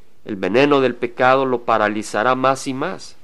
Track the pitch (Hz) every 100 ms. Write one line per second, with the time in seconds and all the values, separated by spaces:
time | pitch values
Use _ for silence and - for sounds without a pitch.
0 | - - - 104 92 110 143 143 127 120
1 | 117 - 127 131 135 123 - 110 104 104
2 | 104 107 117 127 131 135 - 131 160 180
3 | - -